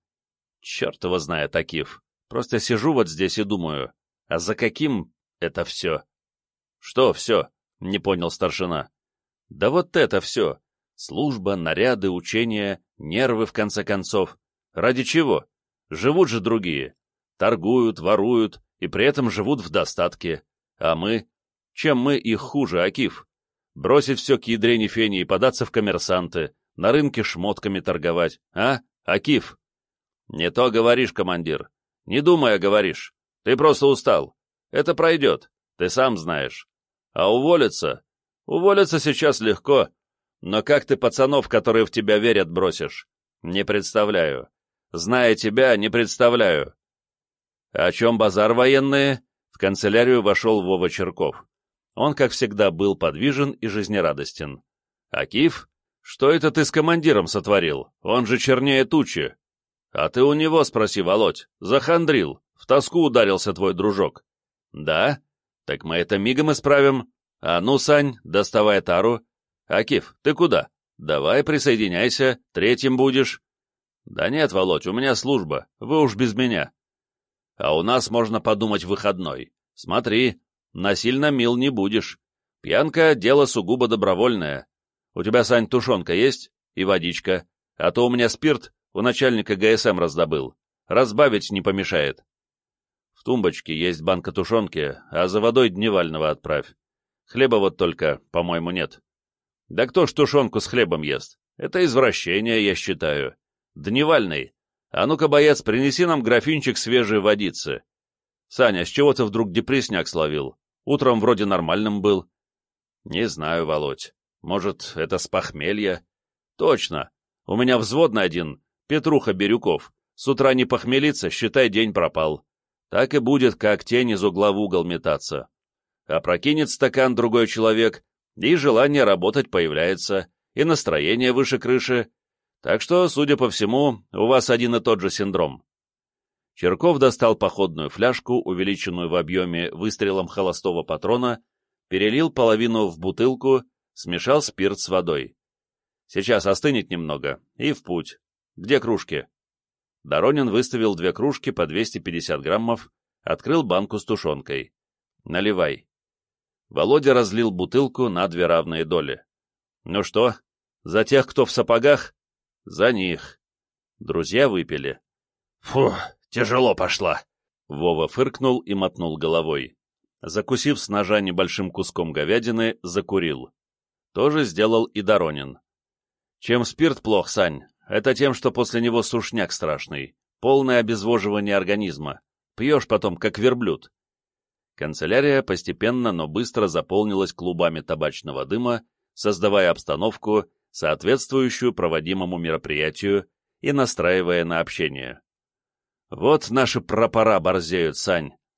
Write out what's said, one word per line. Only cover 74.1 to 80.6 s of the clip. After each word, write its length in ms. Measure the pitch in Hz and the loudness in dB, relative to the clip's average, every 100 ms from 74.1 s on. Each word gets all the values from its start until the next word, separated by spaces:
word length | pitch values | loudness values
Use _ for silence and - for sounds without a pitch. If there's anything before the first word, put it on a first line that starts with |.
| - 85 | -4 -2
нет, 240 | 143 147 | 0 0
Володь, 340 | 95 92 78 92 | 2 0 0 -2
у 60 | |
меня 220 | 107 135 | -4 -2
служба, 520 | 123 127 135 82 69 - _ | -2 -2 -2 -2 -6 -8 _
вы 220 | 113 156 | -2 0
уж 160 | 143 98 | 0 0
без 180 | 123 | -2
меня». 380 | 104 127 98 69 _ _ _ _ _ _ _ _ - | 0 -2 -2 -4 _ _ _ _ _ _ _ _ -6
«А 200 | 67 78 | 0 0
у 60 | |
нас, 280 | 95 127 113 | 2 0 0
можно 300 | 117 113 110 | -2 -2 -2
подумать, 440 | - 107 110 104 | -2 -2 0 -2
выходной. 680 | 90 98 104 92 85 65 64 _ _ | -4 -2 -2 -4 -6 -10 -14 _ _
Смотри, 640 | - - 104 113 107 127 - _ _ | -18 -4 -2 0 0 0 -2 _ _